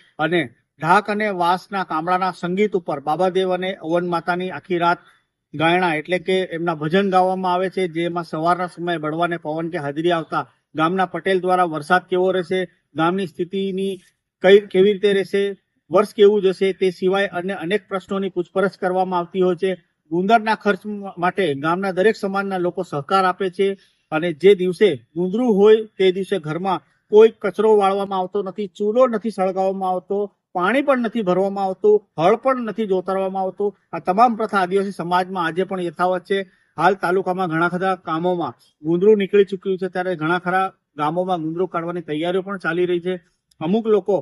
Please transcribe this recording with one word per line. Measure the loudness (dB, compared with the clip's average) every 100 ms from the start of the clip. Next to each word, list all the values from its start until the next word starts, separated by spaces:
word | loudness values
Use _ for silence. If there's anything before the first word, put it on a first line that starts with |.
| _ -6
અને | -2 -2 -4 _ _ _
ઢાક | 2 2 2
અને | -4 -4
વાંસના | 0 0 0 -4 -8
કામળાના | -4 -4 -2 0 -2
સંગીત | -4 -4 -2 0 -2
ઉપર | -4 -6
બાબાદેવ | -4 0 0 0 -2
અને | -2 -4
અવન | -8 -4 -2 -2
માતાની | -4 -2 -4 -6
આખી | -10 -6 0
રાત | 0 0 _ _ _ _ _
ગાયણા | -2 2 2 0
એટલે | -2 -4 -4
કે | 0 -2
એમના | -2 -4 -4 -4
ભજન | 0 0 2
ગાવામાં | 2 2 0 -2
આવે | -2 -2
છે, | -2 -4
જેમાં | -4 -4 -6
સવારના | -6 -2 0 0 -2
સમયે | -6 -6 -4
બળવાને | -4 -2 -2 -4
પવન | -6 -6 -6
કે | -6
હાજરી | -6 -4 -2
આવતા | -2 -2 -6 -6 _ _ -2
ગામના | 0 0 -2
પટેલ | -4 -2 0
દ્વારા | 2 2
વરસાદ | 0 -2 0 0
કેવો | 0 0 0
રહેશે, | 0 -2 -4 -6 _ _ -2
ગામની | -2 -2 -4
સ્થિતિની | -6 -6 -4 -4 -4 -6 -8 _ _ _ _
કઈ, | 6 6
કેવી | 6 2 4
રીતે | 4 0
રહેશે, | 0 0 -2 -2 -6 _ _ 0
વર્ષ | 2 2
કેવું | 6 6 6
જશે, | 2 0 -2
તે | 0 -2
સિવાય | 0 0 0 0
અન્ય | -4 -6
અનેક | -6 -4 -4 -4
પ્રશ્નોની | -8 -6 -6 -4
પૂછપરછ | -4 -4 -2 -2 -2
કરવામાં | -2 0 0 -2
આવતી | -2 0
હોય | 0 0
છે. | -2 -4 _ _ -6
ગુંદરના | -2 2 2 2 -2
ખર્ચ | 0 -2 -4
મ-, | -12 -12 -4
માટે | -2 0 -2
ગામના | -2 -2 -2 -2
દરેક | 2 2 2
સમાજના | -2 -4 -4 -2
લોકો | -2 -4
સહકાર | -6 -8 0 2 2
આપે | 0 -4
છે | -2 -2 -4 _ _ -6
અને | -4 -2
જે | 2 4 4
દિવસે | 2 2 2 2 _ -6
ગુંદરું | -2 0 2 6
હોય | 6 6 2
તે | 0 0
દિવસે | 0 -2 -6
ઘરમાં | -4 -6 -4 -4 -6 _ _
કોઈ | 8 8 6
કચરો | -6 0 4 4
વાળવામાં | 4 0 -2 -4
આવતો | -4 -4
નથી, | -6 -8 -10
ચૂલો | -4 0 2 2
નથી | 2 -4
સળગાવવામાં | -2 -2 0 -2 -2 -4
આવતો, | -4 -4 -4 -6 _ _
પાણી | -4 0 0
પણ | 2 0
નથી | 0 -2
ભરવામાં | 0 0 0 -2 -4
આવતું, | 0 4 4 2 0
હળ | 2 2
પણ | 0 -2
નથી | -4 -6 -2
જોતરવામાં | -2 -2 -4 -4 -4
આવતું. | -6 -4 -6 -6 _
આ | -6
તમામ | -2 4 4 2
પ્રથા | -2 -2
આદિવાસી | 0 -2 -2
સમાજમાં | -6 -2 -2 -2 -4 -4
આજે | -4
પણ | -4 -6
યથાવત | -6 -2 -2 -2
છે. | -4 -6 -6 _ _ -2
હાલ | 0
તાલુકામાં | 0 0 -2 -2 -4 -2
ઘણા | 0 -2
ખરા | -2 -2 -4
કામોમાં | -6 -4 -2 -2 -4 -10 _ _
ગુંદરું | -4 2 4 4
નીકળી | 4 2 2
ચૂક્યું | -2 -6 -4
છે, | -4
ત્યારે | -4 -4 -2
ઘણા | -2 -2
ખરા | -2 -2 -2 -6 _ -6
ગામોમાં | -4 -2 -2 -4
ગુંદરું | -4 -6 -6
કાઢવાની | -6 -6 -8
તૈયારીઓ | -6 -4 -2 -4
પણ | -6 -6
ચાલી | -4 -2 -2
રહી | -2
છે. | -4 -8 _ _ _ -8
અમુક | -2 -2 2
લોકો | 0 0 -4